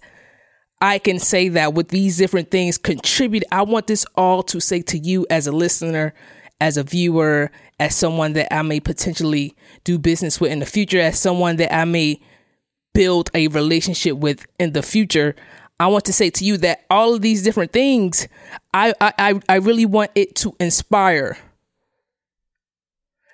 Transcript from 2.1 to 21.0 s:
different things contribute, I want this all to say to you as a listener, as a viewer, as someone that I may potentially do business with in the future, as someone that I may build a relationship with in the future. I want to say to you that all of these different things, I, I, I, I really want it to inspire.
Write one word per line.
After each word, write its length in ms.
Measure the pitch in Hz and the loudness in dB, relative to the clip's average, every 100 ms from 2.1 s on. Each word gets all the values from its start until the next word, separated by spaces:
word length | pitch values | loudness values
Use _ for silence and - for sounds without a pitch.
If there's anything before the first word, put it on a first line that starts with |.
| 170 | 2
different 340 | 185 185 160 | 0 0 -2
things 260 | 190 180 170 | -2 0 -2
contribute, 680 | - 139 - - 247 220 - | -2 -4 -2 0 0 -2 -2
I 80 | 185 | 0
want 260 | 202 226 214 | 0 0 0
this 180 | 214 - - | -2 -2 0
all 280 | 185 185 | 2 2
to 160 | 180 170 | 0 -2
say 220 | - 175 | -2 -2
to 160 | 170 160 | -2 -6
you 280 | 160 185 175 | -2 -2 0
as 180 | 160 143 | -2 -2
a 60 | |
listener, 600 | 156 175 - 165 160 156 - - - - - | -2 0 -2 -2 -2 -4 -6 -20 -20 -18 -4
as 160 | 156 147 | -2 -2
a 80 | |
viewer, 680 | 139 175 175 165 156 147 147 - - - | -2 -2 0 2 2 0 -2 -6 -14 -6
as 160 | 147 - | -2 0
someone 380 | 170 165 156 | -2 -2 -2
that 200 | 151 - | -2 -4
I 100 | 151 | -4
may 180 | 156 151 | -2 -4
potentially 760 | - 165 185 165 160 147 143 - _ - - | -4 -4 -4 -4 -2 -2 -4 -10 _ -10 -4
do 120 | 175 | -2
business 440 | 165 165 170 - | 0 0 -2 -2
with 100 | 156 | -2
in 80 | 151 | -2
the 60 | 139 | -4
future, 340 | 208 202 185 | -4 0 0
as 180 | 160 - | 0 0
someone 380 | 196 175 175 165 | 0 0 0 0
that 160 | 165 | 0
I 120 | 160 165 | 0 0
may 360 | 170 151 147 _ _ _ _ _ _ _ | 0 0 -2 _ _ _ _ _ _ _
build 360 | 214 185 175 170 | 2 2 2 0
a 140 | 170 156 | 0 0
relationship 680 | 151 151 165 190 175 180 139 | 0 0 0 -2 -2 -2 -2
with 280 | 151 139 - - | -2 -4 -8 -4
in 140 | 175 | -4
the 80 | 147 | -2
future. 540 | 139 214 208 160 147 - - - - - | -2 0 0 2 0 -2 -12 -20 -14 -2
I 100 | 175 | 2
want 180 | 208 202 | 2 2
to 80 | |
say 160 | - 185 | 0 0
to 160 | - 190 | 0 0
you 100 | 202 | 0
that 260 | 170 160 - | 0 -2 0
all 240 | 196 226 | 2 4
of 80 | 233 | 2
these 220 | 220 214 | 2 0
different 300 | 196 214 170 | 0 0 0
things, 560 | 233 269 254 190 160 - - - - _ | 0 2 2 0 -2 -6 -12 -20 -20 _
I, 200 | 190 226 - | 0 0 2
I, 120 | 208 - | 0 2
I, 240 | 202 196 - | 0 0 2
I 60 | 190 | 2
really 300 | 196 233 220 | 2 2 2
want 260 | 214 208 202 | 2 0 0
it 180 | 196 - | 0 0
to 200 | 214 - | -4 -2
inspire. 800 | 175 - - 208 | -2 -2 0 2